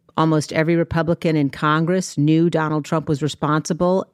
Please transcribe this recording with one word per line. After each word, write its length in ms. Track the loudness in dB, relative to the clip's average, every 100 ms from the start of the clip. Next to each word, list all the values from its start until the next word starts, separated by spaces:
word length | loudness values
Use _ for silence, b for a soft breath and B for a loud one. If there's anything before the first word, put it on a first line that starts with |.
| _ 0
almost 340 | 2 2 0
every 220 | -2 0 0
Republican 600 | 0 -2 -2 -2 0 0
in 160 | 0
Congress 680 | 0 0 2 0 -2 -2 0
knew 320 | 2 4 2
Donald 340 | 0 -2 -2
Trump 240 | -2 -4 -2
was 140 | -2
responsible 880 | -2 -4 -2 -2 -2 -2 0 0 -2